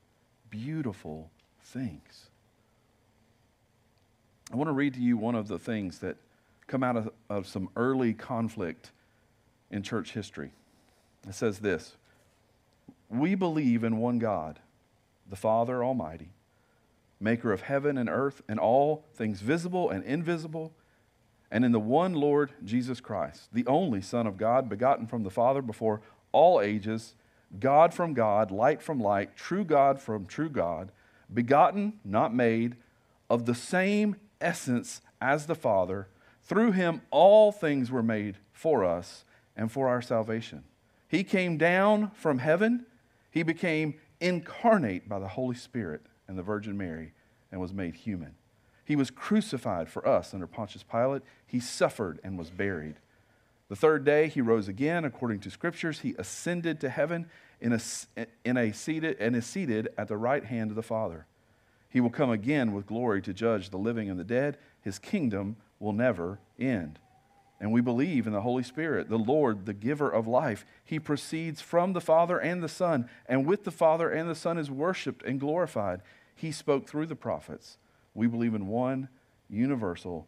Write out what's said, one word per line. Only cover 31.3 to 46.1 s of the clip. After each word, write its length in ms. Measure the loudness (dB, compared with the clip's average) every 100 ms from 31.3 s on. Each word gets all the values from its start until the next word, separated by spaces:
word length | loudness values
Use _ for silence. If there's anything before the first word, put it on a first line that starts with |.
begotten, 680 | -2 4 6 6 4 -4 -6
not 300 | -2 0 2
made, 420 | 4 2 2 -2 -6 _ _ _ _ -2
of 180 | 0 0
the 80 |
same 640 | -2 0 0 2 2 0 -2 -10 -6
essence 640 | -4 -4 -2 -2 -2 -16 _ -4
as 260 | 0 0 0
the 80 |
Father. 540 | -2 2 2 2 -2 -8 _ _ _
Through 300 | -2 2 4
him 300 | 4 2 0 0
all 420 | 8 10 10 8
things 380 | 4 0 2 0
were 120 | 0
made 360 | 2 0 -2 -8 _
for 320 | -6 2 4
us 400 | 4 0 -4 -18 -20 _ _ -6
and 140 | -4
for 180 | 0 0
our 120 | 0
salvation. 640 | 0 -2 0 -4 -6 -14 -18 _ _ _ -4
He 160 | -2
came 340 | 0 0 0 2
down 520 | 4 6 4 4 0
from 260 | -2 0 0
heaven. 480 | 4 4 4 0 -4 _ _ _ _
He 120 | -2
became 580 | 0 0 0 0 -2 -4 _ -4
incarnate 880 | 0 0 -4 0 4 4 4 -2 -6
by 100 | -8
the 100 | -6
Holy 280 | -4 -4 -4
Spirit 500 | -8 -6 -6 -6 _